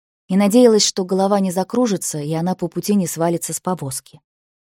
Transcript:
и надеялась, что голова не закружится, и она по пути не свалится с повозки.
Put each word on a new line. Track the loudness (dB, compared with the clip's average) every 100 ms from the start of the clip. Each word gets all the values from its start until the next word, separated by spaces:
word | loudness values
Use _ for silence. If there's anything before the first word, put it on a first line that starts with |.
| _ _ -4
и | 0
надеялась, | 4 6 6 6 2
что | -2 -2
голова | 0 2 2
не | 0
закружится, | -2 -2 0 0 -2 -4 -6
и | -4
она | -4 -4 -4
по | -6
пути | -4 -2 0
не | 0
свалится | -2 -2 -2 -6
с | -8
повозки. | -6 -6 -6 -10 -14 -20 _ _ _ _